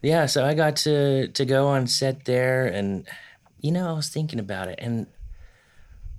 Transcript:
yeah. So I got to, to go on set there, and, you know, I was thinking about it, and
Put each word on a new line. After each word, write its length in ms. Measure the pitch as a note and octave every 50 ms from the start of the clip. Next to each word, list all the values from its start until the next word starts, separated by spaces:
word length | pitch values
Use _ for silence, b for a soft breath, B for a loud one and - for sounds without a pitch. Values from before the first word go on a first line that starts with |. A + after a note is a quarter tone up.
| -
yeah. 220 | C#3+ D#3+ E3+ D3+
So 180 | C3+ - C#3+ C3
I 80 | C#3+ D#3
got 220 | D#3 D#3+ D3+ D3
to, 500 | - - D#3 D3+ C#3+ C#3+ C#3 C3+ C3+ B2+ -
to 160 | - - C#3
go 220 | B2 C3+ C3+ C#3
on 200 | C#3+ C#3 C3+ B2+
set 380 | A#2+ - - C3+ C3+ C3 C3 -
there, 400 | - B2+ B2+ B2+ B2+ C3 B2+ C3
and, 400 | A2+ F2+ G2+ G2+ G2 G2 F2+ - B B B B B B B B _ _ -
you 120 | - D3+
know, 180 | E3+ F3+ F3+ E3+
I 40 | E3
was 160 | D#3 D3 -
thinking 300 | - D#3 D#3 D3+ - A2+
about 280 | G2+ G2 G2+ F#2 F#2+
it, 120 | F#2 F2+ -
and 280 | A#2 A#2+ A#2 A#2 - - - - - b b b b b b b b b b b b b b b b b b